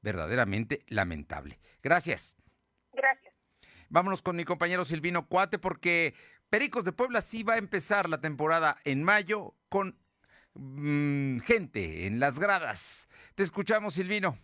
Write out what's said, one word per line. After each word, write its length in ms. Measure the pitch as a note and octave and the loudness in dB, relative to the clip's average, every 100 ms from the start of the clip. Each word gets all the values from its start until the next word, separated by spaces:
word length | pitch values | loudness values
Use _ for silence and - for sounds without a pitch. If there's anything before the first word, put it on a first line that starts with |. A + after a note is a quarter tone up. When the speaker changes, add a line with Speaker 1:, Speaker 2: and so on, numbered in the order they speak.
Speaker 1:
verdaderamente 760 | G#2+ F#2+ D#2+ B2 G#2+ G2 A2+ - - | -4 -4 -2 0 0 0 -2 -6 -4
lamentable. 720 | G#2+ F2+ D#2+ D2 - C#2+ - _ _ | -2 -2 -2 -8 -10 -10 -18 _ _
Gracias. 520 | C#3 E3+ E3 B2+ - - _ _ _ _ _ | 2 2 2 -4 -6 -16 _ _ _ _ _
Speaker 2:
Gracias. 400 | C4+ C4+ C4 - _ _ _ - - - | 0 0 0 -6 _ _ _ -20 -20 2
Speaker 1:
Vámonos 320 | D#3 F#3 F#3+ | 2 4 -2
con 120 | - | -2
mi 80 | E3+ | -2
compañero 420 | E3 E3+ E3+ F3+ | -2 0 2 2
Silvino 440 | C3+ E3 F3 F3 - | 0 -2 0 0 2
Cuate, 320 | F3+ F#3+ F#3+ | 2 2 0
porque 540 | F#3+ F3 F3 E3+ D#3+ - - - _ | -2 -2 2 2 2 -2 -20 -20 _
Pericos 340 | G#3 C#4 A#3 | 0 2 0
de 60 | F#3 | -2
Puebla 300 | - B3 A#3 | 0 0 0
sí 240 | - A3+ | -2 -4
va 100 | G#3+ | 0
a 40 | A3+ | 0
empezar 500 | G#3 G3 - G3+ F3+ | 0 -4 2 2 2
la 120 | D#3 | -2
temporada 580 | D#3 C#3 D3+ E3 D#3 - | -2 0 2 4 4 2
en 200 | - C3+ | -2 0
mayo 500 | E3 G#3 F3+ G#3+ C#3 _ _ | 4 4 2 -4 -4 _ _
con, 260 | G3 F#3+ - _ _ _ - _ | -2 -2 -6 _ _ _ -20 _
mm, 880 | - C3+ C3+ D3 D3 D3 C#3+ C#3 B2 | -16 -14 -6 0 2 2 2 0 -2
gente 680 | - A3+ F3 A2 E2+ D#2+ F#2 | -2 -4 -4 -4 -4 -4 -4
en 100 | A2+ | 0
las 220 | C#3+ C3 | 0 0
gradas. 680 | G3+ F#3+ D3 G#2 - - - - - - | 0 0 -2 -8 -10 -12 -16 -20 -20 -4
Te 80 | |
escuchamos, 500 | F#3+ G3 G3+ G#3+ G#3 | -2 -2 0 0 0
Silvino. 420 | D#3 F#3 G#3 F#3+ A#2 | -4 -2 0 -2 -4